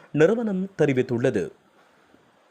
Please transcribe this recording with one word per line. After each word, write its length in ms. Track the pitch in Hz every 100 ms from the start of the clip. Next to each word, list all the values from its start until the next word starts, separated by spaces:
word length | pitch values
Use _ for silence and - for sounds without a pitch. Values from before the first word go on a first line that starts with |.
| -
நிறுவனம் 580 | 143 165 226 226 185 190 -
தெரிவித்துள்ளது. 640 | 151 127 123 117 131 107 82 - _ _ _ _ _ _ _ _ _